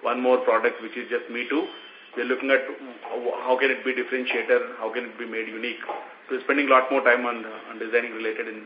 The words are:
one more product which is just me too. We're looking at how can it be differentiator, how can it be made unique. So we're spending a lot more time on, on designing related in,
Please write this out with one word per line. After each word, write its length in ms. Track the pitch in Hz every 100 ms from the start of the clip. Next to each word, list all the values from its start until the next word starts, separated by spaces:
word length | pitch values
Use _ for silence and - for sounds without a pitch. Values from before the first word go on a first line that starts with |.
one 200 | 113 123
more 160 | 127 123
product 420 | - 113 117 -
which 140 | 110 123
is 140 | 120
just 200 | 117 -
me 160 | 117 120
too. 180 | 143 190 - - - - -
We're 80 | 120
looking 240 | 127 135
at 120 | 135 - - 131 120 - 113 120 - -
how 120 | 127
can 100 | 135
it 140 | 127 131
be 80 |
differentiator, 840 | 127 123 131 123 123 113 123 113 -
how 120 | 110
can 140 | 117 120
it 140 | 110
be 80 | 117
made 200 | 113 110
unique. 360 | 110 120 113 - - - - -
So 80 | 131
we're 80 | -
spending 220 | 139 143
a 40 |
lot 180 | 131 127
more 140 | 135
time 220 | 131 120 123
on, 200 | 117 110 107 -
on 80 | 113
designing 360 | 113 117 120
related 340 | 110 113 110 113
in, 180 | 110